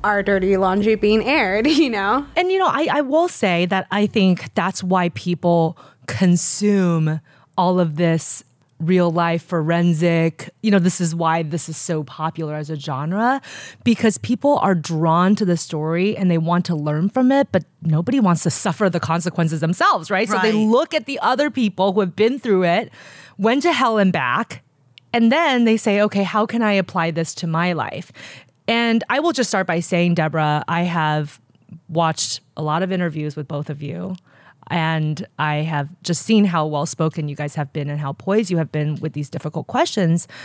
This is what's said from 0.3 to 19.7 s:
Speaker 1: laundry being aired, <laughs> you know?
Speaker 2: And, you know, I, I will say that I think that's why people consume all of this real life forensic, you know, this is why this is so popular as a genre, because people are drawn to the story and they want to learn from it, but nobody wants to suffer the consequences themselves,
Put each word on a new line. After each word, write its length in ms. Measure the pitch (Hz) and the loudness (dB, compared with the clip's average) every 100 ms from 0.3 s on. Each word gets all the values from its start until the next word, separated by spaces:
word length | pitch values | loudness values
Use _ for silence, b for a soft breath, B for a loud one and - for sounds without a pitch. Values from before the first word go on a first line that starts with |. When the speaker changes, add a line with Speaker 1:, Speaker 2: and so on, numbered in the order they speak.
| 196 185 190 | 2 2 2
Speaker 1:
laundry 360 | 190 196 208 220 | 2 2 2 2
being 300 | 208 220 233 | 2 2 2
aired, 400 | 302 202 202 247 | 0 0 0 2
<laughs> 160 | 294 | 4
you 60 | 285 | 2
know? 360 | 214 196 254 285 - | 0 0 -2 -2 -2
Speaker 2:
And, 140 | 359 | 0
you 80 | 381 | 2
know, 80 | 359 | 2
I, 200 | 262 311 | 0 0
I 100 | 294 | 0
will 260 | 262 311 349 | 2 2 2
say 380 | - 196 175 175 | 0 0 2 0
that 220 | 190 - | 0 -2
I 140 | 202 208 | 0 0
think 480 | 233 190 175 - | 2 2 2 -2
that's 300 | - 175 - | -2 -2 -2
why 260 | 185 185 175 | 0 2 0
people 680 | - 175 175 175 170 160 - B B - - 185 175 | -2 -4 -2 2 2 2 -2 B B -8 0 4 4
consume 840 | - - 208 202 180 165 156 156 b b b - | 0 -2 2 2 2 0 0 -4 b b b -2
all 220 | 180 180 | 0 2
of 160 | 170 151 | 0 0
this 460 | 170 165 - - - _ _ - | 0 2 0 -2 -6 _ _ -6
real 320 | 160 185 175 | 0 2 2
life 320 | 165 170 165 | 2 0 -2
forensic, 1040 | - 175 156 170 175 156 170 165 165 - - - | -2 -2 0 2 2 2 2 2 0 -2 -16 -4
you 80 | 220 | 0
know, 80 | 202 | 2
this 200 | 180 - | 2 0
is 140 | 170 | -2
why 300 | 165 160 160 | 0 0 0
this 260 | 156 160 - | -2 -6 -6
is 80 | 156 | -6
so 260 | - 156 | -4 -4
popular 520 | 143 - 160 165 156 151 | -6 -6 -6 -6 -6 -6
as 140 | 147 | -8
a 40 | 156 | -8
genre, 640 | 147 135 156 196 240 269 B B B B | -6 -4 -4 0 0 -2 B B B B
because 340 | 240 220 226 - | 0 2 2 0
people 400 | - 247 285 285 | -2 0 2 2
are 140 | 190 | 2
drawn 640 | 180 - 160 165 165 185 208 | 0 -2 0 2 4 4 2
to 100 | 196 | 2
the 100 | 170 | 0
story 600 | - 156 156 170 196 - | -2 -4 -2 0 0 0
and 140 | 185 | 2
they 60 | 165 | 2
want 260 | 160 175 175 | 2 0 0
to 100 | 160 | -2
learn 320 | 151 151 196 | -2 0 0
from 220 | 262 254 | 2 4
it, 160 | 277 285 | 4 2
but 120 | 185 - - | 0 -4 -6
nobody 360 | 165 156 175 277 | 0 0 2 2
wants 220 | 196 165 | 4 2
to 60 | 165 | 0
suffer 400 | - 196 - 196 | 0 -2 0 0
the 100 | 175 | 0
consequences 600 | - 170 180 - 160 156 | -2 -2 -2 -2 -2 0
themselves, 500 | 160 | -2